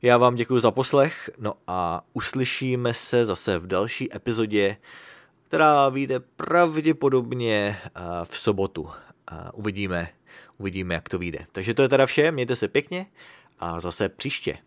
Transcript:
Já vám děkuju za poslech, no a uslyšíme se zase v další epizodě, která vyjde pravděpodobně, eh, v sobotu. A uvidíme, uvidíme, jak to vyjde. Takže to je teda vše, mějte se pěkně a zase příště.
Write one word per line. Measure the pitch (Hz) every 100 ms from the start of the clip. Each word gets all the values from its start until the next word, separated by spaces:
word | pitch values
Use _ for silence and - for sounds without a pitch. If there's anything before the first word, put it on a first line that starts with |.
Já | 123 120
vám | 123
děkuju | 120 117 127
za | 113
poslech, | 107 131 143 143 - - -
no | 107 - -
a | 92 87 82 _
uslyšíme | - - 131 127 - 131 123 120
se | 113 - 123
zase | 113 90 - 90
v | 90
další | 92 110 - 131 -
epizodě, | - 113 110 104 98 104 - - - - _ _
která | _ 160 156 147 139
vyjde | 131 135 127
pravděpodobně, | - _ - 175 170 156 156 160 143 131 120 127 117 107 101 101
eh, | - - 87 87
v | 85 -
sobotu. | - 98 95 - 73 - - _ -
A | 82 85
uvidíme, | - 107 98 98 87 85 _ _ - - _
uvidíme, | 98 92 90
jak | 82 -
to | 90
vyjde. | 85 76 -
Takže | - 95
to | 117
je | 135
teda | 135 135
vše, | - 151
mějte | 151 120 123
se | 104
pěkně | 151 - 180 196 _ - - _ _
a | 85 82
zase | 87 - 98
příště. | - 143 - - -